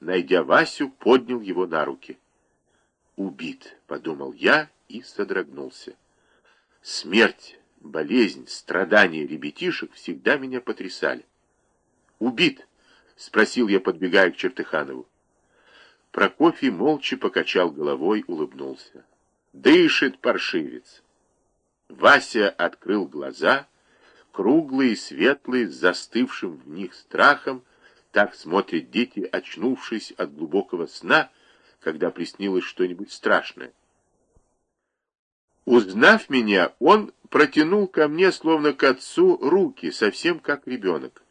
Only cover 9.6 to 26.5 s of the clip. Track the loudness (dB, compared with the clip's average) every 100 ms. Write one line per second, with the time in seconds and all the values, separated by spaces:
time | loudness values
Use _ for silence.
9.6 | -6 -6 -10 -14 -12 -4 -2 -2 -4 -8
10.6 | -8 -10 -12 -6 -6 -6 -12 _ _ _
11.6 | _ _ _ _ _ _ -6 0 -2 -2
12.6 | -16 _ _ _ _ _ -4 0 0 0
13.6 | 0 0 0 -4 0 2 2 0 -6 -6
14.6 | -6 -6 -6 -12 -16 _ _ _ _ _
15.6 | _ _ -20 _ _ -2 0 4 2 2
16.6 | -2 0 0 0 -4 -4 -2 -2 0 0
17.6 | 0 -2 -4 -2 -2 -2 -4 -6 -8 -8
18.6 | -14 -14 -20 -20 _ _ _ _ _ 0
19.6 | 6 6 6 2 -2 -2 -4 -2 -4 -4
20.6 | -6 -12 -20 -20 _ _ _ _ _ _
21.6 | _ _ _ 2 6 6 4 0 0 0
22.6 | -4 -4 -4 -2 -2 -8 -12 -2 0 0
23.6 | -4 _ _ _ _ _ _ -2 2 2
24.6 | 2 0 0 0 -8 -2 0 0 -4 -4
25.6 | -4 0 0 0 -4 -2 -2 -4 -10